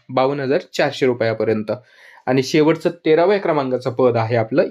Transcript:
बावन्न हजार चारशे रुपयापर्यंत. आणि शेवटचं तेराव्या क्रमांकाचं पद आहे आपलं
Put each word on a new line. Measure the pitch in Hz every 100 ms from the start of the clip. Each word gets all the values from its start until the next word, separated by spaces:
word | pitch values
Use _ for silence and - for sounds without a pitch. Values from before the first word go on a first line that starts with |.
| -
बावन्न | 127 131 143
हजार | 131 147 -
चारशे | - 147 - 131
रुपयापर्यंत. | 120 113 113 110 107 107 - - _ - - -
आणि | 135
शेवटचं | 131 160 151 160 180
तेराव्या | 175 165 156 175 202
क्रमांकाचं | 196 151 131 123 127
पद | 120 127 117
आहे | 110 120
आपलं | 107 139 -